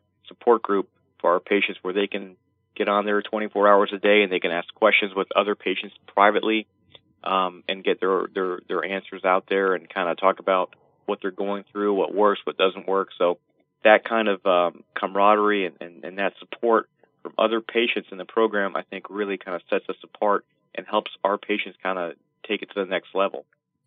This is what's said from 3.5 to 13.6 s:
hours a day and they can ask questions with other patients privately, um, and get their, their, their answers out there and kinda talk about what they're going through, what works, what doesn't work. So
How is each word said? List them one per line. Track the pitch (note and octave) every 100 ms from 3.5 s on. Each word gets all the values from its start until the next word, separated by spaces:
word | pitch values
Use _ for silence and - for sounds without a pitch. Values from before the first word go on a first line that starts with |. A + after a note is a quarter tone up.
| G2+ G2+
hours | G2+ G2
a | G2
day | G#2 G#2
and | G2+
they | F2+
can | F#2
ask | E2+ -
questions | - G#2 - G2+
with | F#2+ F#2
other | G2 G#2
patients | G2+ F#2+ F2+ G2+ - -
privately, | - G2+ G#2 G#2+ A2 - _ _ - _ _
um, | F2+ F#2+ F#2 F2+ -
and | F#2+
get | F#2+ F2
their, | F#2 F#2 F2
their, | G2 F#2 F2+ -
their | F2+
answers | D#2+ G2 - F#2+
out | F#2+ F#2+ -
there | G2 G2
and | F2 E2
kinda | G2 F2 E2
talk | F#2+ F#2+
about | F#2+ F#2+ F2+ _ _ _ -
what | G2+
they're | G2
going | F#2 G2 G2+ -
through, | G#2 G#2
what | G2 E2+
works, | F#2+ G#2 G2
what | - -
doesn't | F#2+ F#2+ F2+
work. | G2 F#2 -
So | F2 F2 _ _